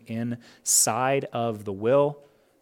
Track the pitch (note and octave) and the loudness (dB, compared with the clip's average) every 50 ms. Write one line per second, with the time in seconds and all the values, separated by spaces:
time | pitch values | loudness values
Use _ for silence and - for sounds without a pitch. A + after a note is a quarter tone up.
0 | - - A2+ A2+ A#2 A#2+ A#2+ A#2+ - - - - - - - - - B2+ A2 A#2 | -10 -8 -8 -6 -6 -6 -8 -10 -12 -18 -20 -10 -4 0 2 2 2 2 0 0
1 | B2+ C3 C#3 C#3 C#3 - - A#2+ A#2 A#2 A2 G#2 G#2 G#2 G2 F#2+ G#2+ A#2 C3+ C#3+ | 0 2 2 0 -2 -4 -4 -4 -2 -2 -4 -6 -8 -8 -8 -2 0 4 4 4
2 | C#3+ D3 D3 - - _ _ _ _ _ _ _ | 4 2 0 -6 -14 _ _ _ _ _ _ _